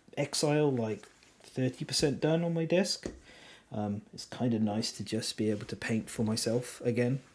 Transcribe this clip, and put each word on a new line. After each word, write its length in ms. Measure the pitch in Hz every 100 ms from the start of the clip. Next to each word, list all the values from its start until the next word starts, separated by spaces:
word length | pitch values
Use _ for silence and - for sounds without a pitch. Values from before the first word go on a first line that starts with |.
| - -
Exile, 540 | 143 - 151 151 147
like, 380 | 127 110 104 - - - _
thirty 420 | - - 127 -
percent 360 | 156 131 151 -
done 240 | 156 165
on 80 | 170
my 120 | 165 160
desk. 440 | 175 202 - - - - - - - -
Um, 300 | 110 104 104 -
it's 140 | - -
kinda 320 | - 123 110
nice 340 | 107 107 113
to 100 | -
just 340 | 104 110 - -
be 140 | 110
able 160 | 104 -
to 100 | -
paint 340 | - 113 -
for 120 | -
myself 600 | 110 113 113 123 - -
again. 360 | 123 117 123 135 -